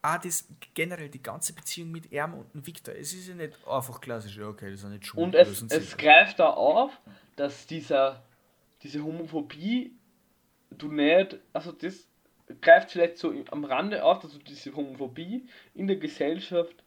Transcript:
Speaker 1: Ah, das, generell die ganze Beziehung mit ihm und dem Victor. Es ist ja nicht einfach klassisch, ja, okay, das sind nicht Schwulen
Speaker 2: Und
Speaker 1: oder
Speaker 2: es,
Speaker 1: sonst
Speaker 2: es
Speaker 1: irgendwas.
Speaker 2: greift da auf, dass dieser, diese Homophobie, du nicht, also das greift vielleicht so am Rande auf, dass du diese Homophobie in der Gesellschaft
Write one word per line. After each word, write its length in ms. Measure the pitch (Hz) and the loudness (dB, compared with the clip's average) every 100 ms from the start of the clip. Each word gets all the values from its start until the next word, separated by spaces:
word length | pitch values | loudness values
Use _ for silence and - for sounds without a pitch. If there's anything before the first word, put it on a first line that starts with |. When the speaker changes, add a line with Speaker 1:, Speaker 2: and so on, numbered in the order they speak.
Speaker 1:
Ah, 160 | 147 170 | -2 -2
das, 280 | 180 160 - - - | -4 -8 -10 -20 -14
generell 340 | - 170 175 147 | -6 -6 -6 -12
die 140 | 143 | -14
ganze 300 | 120 143 - | -14 -10 -10
Beziehung 360 | 165 - - 165 | -10 -12 -12 -10
mit 220 | 165 160 | -14 -10
ihm 220 | 143 156 | -6 -6
und 180 | 170 - | -8 -16
dem 140 | 151 139 | -16 -16
Victor. 280 | 165 - | -16 -16
Es 180 | - 143 | -12 -12
ist 140 | 185 185 | -12 -14
ja 60 | |
nicht 220 | 180 151 - - | -12 -14 -14 -6
einfach 340 | 135 123 117 | -6 -6 -14
klassisch, 360 | 127 117 104 101 | -12 -12 -12 -14
ja, 100 | 104 | -14
okay, 240 | 104 101 | -12 -14
das 80 | 98 | -14
sind 80 | 101 | -14
nicht 160 | 101 - | -14 -12
Schwulen 200 | - 175 | -6 2
Speaker 2:
Und 80 | |
Speaker 1:
oder 60 | 165 | 8
Speaker 2:
es, 160 | 180 190 | 8 6
Speaker 1:
sonst 120 | 113 | -2
Speaker 2:
es 60 | 151 | -2
Speaker 1:
irgendwas. 180 | - - | -2 0
Speaker 2:
greift 400 | - 156 196 - | 8 8 8 4
da 120 | 165 | 2
auf, 500 | - 131 165 277 - - - _ - | 4 4 4 2 -4 -20 -20 _ -6
dass 300 | 143 - - | -6 -6 -10
dieser, 560 | 160 - 143 135 131 _ _ _ _ _ _ | -10 -2 2 2 0 _ _ _ _ _ _
diese 200 | - 147 | -12 -10
Homophobie, 960 | 151 165 160 160 147 147 185 247 247 - _ _ _ _ _ _ _ | -8 -10 -6 -8 -8 -8 -4 -4 -4 -16 _ _ _ _ _ _ _
du 180 | - 151 | -14 -8
nicht, 460 | 151 147 175 190 - _ | 0 4 4 2 -6 _
also 200 | 160 165 | -10 -10
das 340 | 160 170 190 _ _ _ _ _ 123 | -12 -12 -12 _ _ _ _ _ -2
greift 300 | - 170 175 | 8 8 8
vielleicht 280 | 180 170 170 | 0 0 0
so 140 | 165 - - | -6 -6 -8
am 140 | 147 | -10
Rande 400 | 147 131 202 208 | -4 -2 -2 2
auf, 140 | 156 180 | 4 4
dass 120 | 156 | 0
du 60 | 143 | -20
diese 360 | - 143 139 147 | -20 -18 -14 -8
Homophobie 720 | 139 127 131 123 170 247 - - _ | -8 -8 -10 -10 -10 -10 -10 -20 _
in 120 | - 196 | -8 -2
der 100 | 190 | -2
Gesellschaft 760 | 151 - 143 170 - 175 170 - | -4 -2 -2 -2 -4 -4 -4 -8